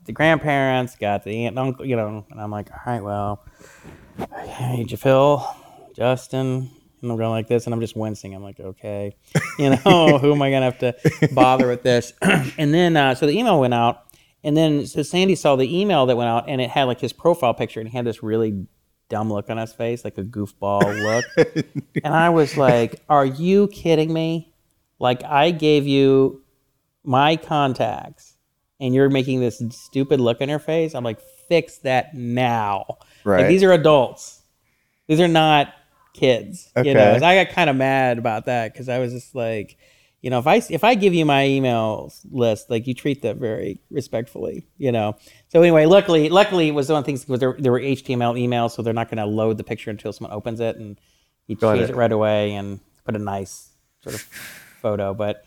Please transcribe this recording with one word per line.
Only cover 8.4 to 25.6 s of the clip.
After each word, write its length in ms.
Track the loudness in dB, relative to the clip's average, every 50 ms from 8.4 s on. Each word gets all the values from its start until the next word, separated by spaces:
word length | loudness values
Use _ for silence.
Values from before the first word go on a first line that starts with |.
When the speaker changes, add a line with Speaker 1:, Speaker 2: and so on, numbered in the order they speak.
| -16
Speaker 1:
like, 160 | -18 -18 -16
"Okay, 560 | -16 -16 -16 _ -12 -10 -10 -8 -8 -10 -12 _ _ _ -6 -6 -6 -6 -6 -2
you 120 | 0 0
know, 460 | 0 2 4 4 4 6 6 6 4 4
<laughs> 40 |
who 100 | 4 2 2
am 80 | 2
I 100 | 0 0
gonna 140 | 0 0 0
have 140 | -2 -2 -2
to 160 | -4 -4 -4 -2 -2 -2 -2 0 0 0
bother 360 | 4 4 4 4 4 4 2 0
with 160 | -2 -2 0
this?" 300 | 0 2 2 0 -4 -8 -4
<clears throat> 400 | 0 2 2 2 0 -4 -4 -2
And 160 | 0 2 2
then, 220 | 4 4 4 4
uh, 200 | 4 4 2 2
so 100 | 0 0
the 120 | 0 0 0
email 220 | 2 2 2 2
went 140 | 2 2 2
out, 300 | 2 2 0 0 -2 _ _ -20 _ _ _ _ _ -4
and 120 | -2 0
then 300 | 2 2 2 0 -2 -4
so 160 | -4 -6 -6
Sandy 340 | -6 -2 0 0 2 2 2
saw 200 | 2 2 2 2
the 240 | 2 2 0 0 -2
email 260 | 0 2 2 2 2
that 100 | 2 2
went 140 | 0 0 0
out, 160 | -2 -2 -2 -4
and 140 | -4 -4
it 80 | -4 -2
had, 140 | -2 -2 0
like, 160 | -2 -2 -4
his 100 | -6 -8
profile 420 | -6 _ 0 0 0 2 2 0 0
picture, 260 | 0 -4 -8 -8 -10
and 80 | -12 -10
he 80 | -8 -6
had 80 | -6
this 180 | -6 -6 -6 -6
really 420 | -4 -2 0 0 -2 -4 -6 -8 -12 _ _ _ _ _ _ _ -8
dumb 220 | -6 -6 -4 -4
look 180 | -4 -6 -6 -6
on 60 | -8 -8
his 140 | -8 -10
face, 320 | -8 -6 -6 -6 -6 -6 -8
like 140 | -12 -10 -10
a 60 | -10
goofball 580 | -10 -8 -8 -8 -8 -8 -8 -4 -2 0 0 0 0 -2 -4 -2 -2 -2 -2 -4 -2 2 2
look. 100 | 2 2
Speaker 2:
<laughs> 180 | 2 -6 -6 -6 -8 -12 -10 _ -8 -6 -4
Speaker 1:
And 100 | 0 0
I 160 | 2 4 4
was 260 | 4 4 2 2 2 2
like, 440 | 2 4 4 4 2 0 -4 -8 _ 0
"Are 160 | 2 2 2
you 420 | 2 0 -2 0 2 4 4 4 2
kidding 440 | 0 -4 0 0 2 2 2 0 -2
me? 400 | -4 -2 -2 -4 -4 -8 _ _ _ _ _ _ _ _ _ _ -4
Like, 240 | -2 -2 -2 -2 -4
I 280 | -2 0 2 2 2
gave 360 | 2 0